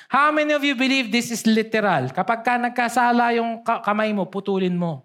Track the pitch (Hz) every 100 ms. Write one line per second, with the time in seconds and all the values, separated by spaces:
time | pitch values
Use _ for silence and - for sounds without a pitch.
0 | - 269 302 302 302 294 277 247 262 269
1 | 226 233 233 226 226 220 220 220 208 156
2 | 127 180 190 226 247 247 240 247 233 254
3 | 240 240 240 233 233 226 233 226 208 214
4 | 214 202 175 196 196 190 185 180 170 139